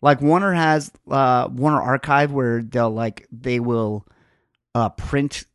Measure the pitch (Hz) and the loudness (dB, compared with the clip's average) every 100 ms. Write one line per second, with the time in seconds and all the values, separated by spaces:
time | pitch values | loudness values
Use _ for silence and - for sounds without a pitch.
0 | 143 135 143 175 196 175 160 156 143 - | 2 4 4 2 2 2 2 2 -2 -14
1 | - 135 131 123 - 123 147 147 123 131 | -4 0 2 2 0 -2 0 0 0 -2
2 | - 143 147 139 123 117 113 120 117 110 | 0 2 2 0 -2 -2 -2 -2 0 -2
3 | 113 - - 117 131 123 120 117 110 104 | -6 -8 -18 -10 -4 -2 0 0 -2 -4
4 | - _ _ _ _ _ _ 117 110 - | -10 _ _ _ _ _ _ -2 -2 -4
5 | 135 143 143 - - | -4 -2 -2 -6 -16